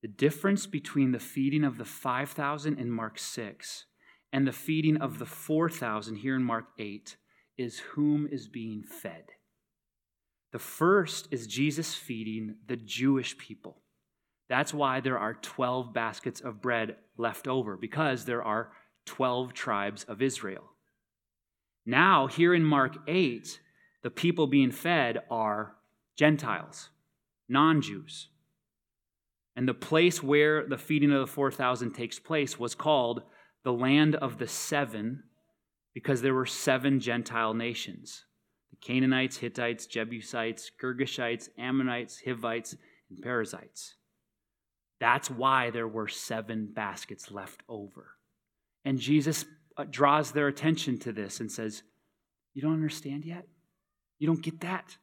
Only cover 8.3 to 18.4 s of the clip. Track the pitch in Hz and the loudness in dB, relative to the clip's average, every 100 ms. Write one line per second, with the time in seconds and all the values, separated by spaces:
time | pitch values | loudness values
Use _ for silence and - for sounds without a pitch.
8.3 | 139 110 120 113 107 104 - - 82 - | -6 -10 -10 -8 -8 -12 -12 -12 -14 -20
9.3 | _ _ _ _ _ _ _ _ _ _ | _ _ _ _ _ _ _ _ _ _
10.3 | _ _ 120 - - 165 202 160 - - | _ _ -12 -12 0 4 4 4 -4 -8
11.3 | 131 113 117 147 147 160 - - 117 110 | -8 -6 0 0 0 -6 -8 -8 -8 -6
12.3 | 110 110 107 - 123 110 117 131 135 120 | -6 -8 -10 -8 -8 -6 0 4 4 0
13.3 | - - 107 87 - _ _ _ _ _ | -8 -16 -16 -16 -20 _ _ _ _ _
14.3 | _ _ 127 151 151 139 131 131 127 104 | _ _ 0 0 0 0 0 0 0 -2
15.3 | 113 - - 127 127 120 113 113 110 131 | -6 -12 -4 -2 0 -2 -4 -4 -4 -8
16.3 | 120 127 107 123 117 110 110 _ - 117 | -8 -12 -6 -2 0 -2 -8 _ -4 -4
17.3 | 107 135 131 110 95 113 131 156 127 110 | -2 -2 -2 -2 -6 -6 0 0 0 -2
18.3 | 120 | -4